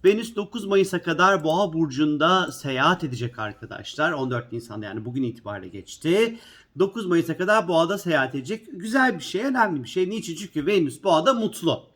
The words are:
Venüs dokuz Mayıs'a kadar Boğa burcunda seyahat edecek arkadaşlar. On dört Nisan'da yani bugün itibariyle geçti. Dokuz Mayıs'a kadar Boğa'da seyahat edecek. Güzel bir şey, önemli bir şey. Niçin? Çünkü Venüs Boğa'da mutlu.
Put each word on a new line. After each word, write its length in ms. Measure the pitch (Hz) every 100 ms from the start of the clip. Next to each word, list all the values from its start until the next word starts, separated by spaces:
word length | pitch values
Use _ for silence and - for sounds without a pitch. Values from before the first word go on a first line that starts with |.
Venüs 320 | 185 214 233 -
dokuz 280 | 208 233
Mayıs'a 380 | 196 196 190 180
kadar 420 | 175 160 185 196
Boğa 280 | 156 170 202
burcunda 800 | 160 160 131 151 147 160 185 175
seyahat 520 | - 139 131 147 180
edecek 340 | 147 123 120 -
arkadaşlar. 760 | 107 101 117 101 107 - 156
On 180 | 151 127
dört 220 | 123 117
Nisan'da 340 | 113 - 107 104
yani 180 | 110
bugün 180 | 110 127
itibariyle 460 | 123 - 104 104 92
geçti. 720 | 98 - - 156 185 226 233 - - _ 139
Dokuz 280 | 190 233 190
Mayıs'a 300 | 170 160 156
kadar 320 | 185 220 180
Boğa'da 300 | 165 170 196
seyahat 360 | 175 151 131
edecek. 320 | 139 127 220 -
Güzel 460 | 185 214 262 254 180
bir 60 |
şey, 180 | - 185
önemli 400 | 262 254 214 151
bir 60 | 120
şey. 220 | 185 185
Niçin? 260 | 220 - 160
Çünkü 300 | 202 151 147
Venüs 380 | 208 147 -
Boğa'da 300 | 196 160 202
mutlu. 480 | 247 214 - 165 113 -